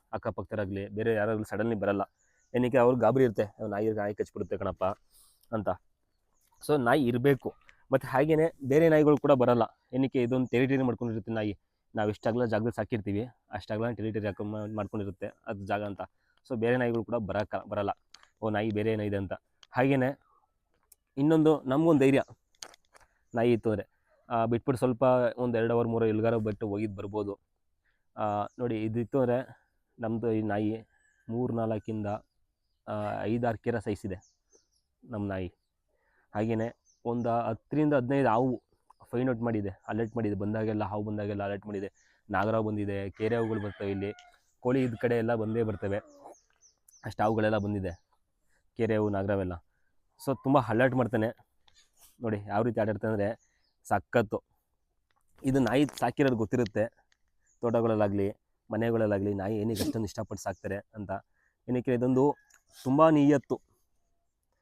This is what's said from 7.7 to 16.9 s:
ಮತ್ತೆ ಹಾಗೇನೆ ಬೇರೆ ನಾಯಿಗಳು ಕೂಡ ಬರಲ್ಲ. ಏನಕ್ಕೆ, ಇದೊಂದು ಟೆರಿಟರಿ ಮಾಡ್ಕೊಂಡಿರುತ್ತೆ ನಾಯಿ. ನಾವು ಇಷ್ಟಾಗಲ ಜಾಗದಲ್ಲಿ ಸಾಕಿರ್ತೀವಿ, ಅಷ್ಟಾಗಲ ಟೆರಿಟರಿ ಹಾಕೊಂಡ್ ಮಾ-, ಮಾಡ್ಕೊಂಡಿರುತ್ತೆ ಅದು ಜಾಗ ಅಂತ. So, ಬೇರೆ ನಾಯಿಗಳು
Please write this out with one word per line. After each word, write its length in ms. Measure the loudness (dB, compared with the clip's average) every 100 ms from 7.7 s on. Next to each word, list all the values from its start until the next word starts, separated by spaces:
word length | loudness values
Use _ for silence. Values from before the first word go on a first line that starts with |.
| _ -2
ಮತ್ತೆ 160 | -2 2
ಹಾಗೇನೆ 460 | 2 4 4 2 0
ಬೇರೆ 260 | 0 4 6
ನಾಯಿಗಳು 280 | 6 6 6
ಕೂಡ 140 | 6
ಬರಲ್ಲ. 320 | 4 6 4 2 _ _
ಏನಕ್ಕೆ, 300 | -2 0 0
ಇದೊಂದು 240 | 0 0 0
ಟೆರಿಟರಿ 300 | 2 2 2
ಮಾಡ್ಕೊಂಡಿರುತ್ತೆ 540 | 0 -2 -4 -6 -4
ನಾಯಿ. 280 | -4 -4 -6 _ _ _ -2
ನಾವು 140 | -2
ಇಷ್ಟಾಗಲ 360 | 0 -2 0 0
ಜಾಗದಲ್ಲಿ 300 | 0 -2 -4
ಸಾಕಿರ್ತೀವಿ, 520 | -4 -4 -4 -4 -6 -10 _
ಅಷ್ಟಾಗಲ 400 | -12 -6 -4 -4
ಟೆರಿಟರಿ 360 | -4 -6 -4 -4
ಹಾಕೊಂಡ್ 260 | -6 -8
ಮಾ-, 220 | -8 -8 -6
ಮಾಡ್ಕೊಂಡಿರುತ್ತೆ 520 | -6 -6 -8 -8 -12 -12 -12
ಅದು 180 | -10 -4
ಜಾಗ 180 | -4
ಅಂತ. 180 | -4 -8 -14 _ _ _ -10
So, 100 | -2
ಬೇರೆ 180 | 0 2
ನಾಯಿಗಳು 260 | 0